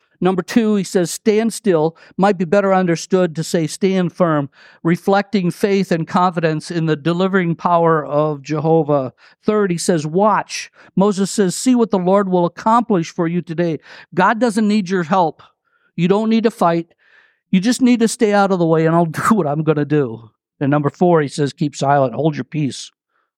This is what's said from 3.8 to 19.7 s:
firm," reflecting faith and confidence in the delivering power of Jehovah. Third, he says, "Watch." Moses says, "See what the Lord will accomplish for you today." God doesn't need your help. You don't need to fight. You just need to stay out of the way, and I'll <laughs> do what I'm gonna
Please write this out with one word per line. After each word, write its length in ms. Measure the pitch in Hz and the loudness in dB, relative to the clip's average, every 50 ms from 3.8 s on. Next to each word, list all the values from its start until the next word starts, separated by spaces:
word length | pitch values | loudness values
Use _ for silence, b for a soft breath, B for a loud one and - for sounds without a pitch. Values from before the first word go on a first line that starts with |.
| 202 185 190 185 180 160 | -2 0 0 0 -2 -2
firm," 380 | - - 180 165 156 147 139 b b b b b b b | -2 0 0 0 2 0 -2 b b b b b b b
reflecting 680 | - 165 175 - - 202 196 202 196 - - 196 180 170 | -2 -2 -2 0 0 0 0 0 0 0 -2 -2 -2 -2
faith 400 | - - - 202 196 196 185 - | -2 -2 -2 0 0 0 0 -2
and 160 | 175 165 160 | -2 -4 -2
confidence 640 | - - 185 180 185 165 175 165 160 156 156 - - | -2 0 0 0 0 0 -2 -2 -2 -2 -4 -6 -6
in 140 | 175 170 160 | -4 -2 -2
the 120 | 156 156 | -2 -2
delivering 580 | 147 139 165 170 175 190 190 190 190 175 170 160 | -2 -2 -2 0 0 0 0 0 0 0 0 -2
power 500 | - - 180 175 170 170 165 160 156 139 | -2 0 0 2 2 2 2 2 0 -2
of 380 | 139 147 147 151 156 151 143 | -2 -2 0 0 0 -4 -6
Jehovah. 720 | 131 139 156 151 143 165 165 165 147 143 147 143 131 120 - b b b b b | -6 -6 -4 -2 0 2 2 2 2 0 0 -2 -2 -4 -10 b b b b b
Third, 280 | _ 214 214 208 202 185 | _ -2 0 0 0 0
he 80 | 175 160 | -2 -2
says, 280 | - - 180 165 156 | -2 -2 -2 0 -2
"Watch." 640 | 156 156 190 208 214 190 165 143 - - - - - b b b b b | -2 0 0 2 2 2 0 -2 -6 -10 -14 -14 -14 b b b b b
Moses 360 | 185 190 208 190 185 196 - | 0 2 2 2 0 -2 -2
says, 260 | - 226 196 180 - | 0 0 0 0 -2
"See 180 | - - 254 247 | -2 0 0 2
what 160 | 240 226 - | 2 2 0
the 80 | - 185 | 0 0
Lord 300 | 175 180 190 202 208 185 | 0 2 2 2 2 0
will 160 | 180 180 175 | 0 0 0
accomplish 680 | 170 - - - 220 226 240 220 - 214 170 165 - | -2 -4 -4 0 0 2 2 2 0 -2 -2 -2 -4
for 180 | - - 170 165 | -6 -4 -4 -2
you 120 | 170 175 | -4 -4
today." 380 | - - 160 160 175 165 151 B B B B B B B 143 | -6 -6 -4 -4 -4 -4 -4 B B B B B B B -2
God 240 | 170 180 202 240 214 | 0 2 2 2 0
doesn't 300 | 247 240 185 226 220 202 | 0 0 0 0 0 0
need 220 | 208 214 190 170 | 0 0 -2 -2
your 140 | 190 180 170 | -2 -4 -2
help. 380 | 143 196 190 170 151 - - - _ _ _ _ _ _ _ _ _ _ | 0 0 0 0 0 -2 -8 -18 _ _ _ _ _ _ _ _ _ _
You 120 | 170 170 180 | -2 0 2
don't 200 | 196 214 220 220 | 2 0 2 0
need 160 | 226 226 220 | 2 2 0
to 60 | 226 | 0
fight. 420 | - - 185 170 170 170 170 - _ b b b b b b b b b b b | 0 0 0 2 2 0 -4 -8 _ b b b b b b b b b b b
You 100 | - 185 | 0 0
just 200 | 180 247 247 - | 2 0 0 2
need 200 | 262 240 247 220 | 2 2 4 2
to 80 | 233 208 | 2 0
stay 260 | - - 233 208 202 | 0 0 0 2 2
out 180 | 202 196 185 | 2 2 2
of 60 | 196 175 | 2 0
the 80 | 170 | 2
way, 180 | 160 165 160 160 | 2 2 2 2
and 100 | 160 165 | 2 2
I'll 120 | 170 170 | 2 2
<laughs> 0 | |
do 280 | 160 151 - - - 226 | 0 -2 -2 0 0 2
what 120 | 202 160 | 2 0
I'm 160 | 139 147 160 | 0 -2 -2
gonna 240 | 156 160 | 0 0